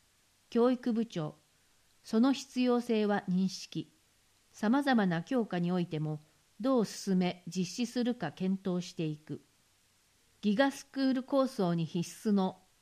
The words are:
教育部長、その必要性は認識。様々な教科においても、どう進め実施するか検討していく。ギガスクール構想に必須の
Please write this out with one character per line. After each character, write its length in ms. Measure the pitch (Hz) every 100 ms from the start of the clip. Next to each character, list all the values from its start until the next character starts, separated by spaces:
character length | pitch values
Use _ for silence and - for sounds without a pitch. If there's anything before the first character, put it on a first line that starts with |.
| _ _ _ _ _
教 200 | 233 240
育 220 | 247 254
部 140 | 226 226
長、 300 | 180 151 - _ _ _ _ _ _
そ 180 | - 220
の 120 | 254
必 280 | 269 - -
要 200 | 247 240
性 260 | 240 220 208
は 180 | 202 -
認 200 | 180 190
識。 420 | - - 165 - _ _ _ _ _ _
様 300 | - 208 262
々 240 | 285 247 190
な 160 | 165
教 240 | 170 262 220
科 120 | 180
に 140 | 175
お 80 | 180
い 60 | 175
て 120 | 156
も、 220 | 156 151 - _ _ -
ど 200 | 220 262
う 40 |
進 340 | 196 - - 185
め 240 | 180 - -
実 160 | 180
施 220 | 175 - 233
す 180 | 247
る 100 | 240
か 180 | 240 156
検 280 | - 185 190
討 220 | 190 180
し 80 | 180
て 140 | - 160
い 100 | 151
く。 240 | - 147 _ _ _ _ _ _ _ _ _ _
ギ 120 | 208
ガ 160 | 208 277
ス 160 | 269 -
ク 140 | -
ー 140 | 269
ル 80 | 262
構 240 | 254 277 262
想 280 | - 180
に 120 | 170 160
必 420 | 180 175 - 220
須 40 |
の 280 | 202 185 - _ _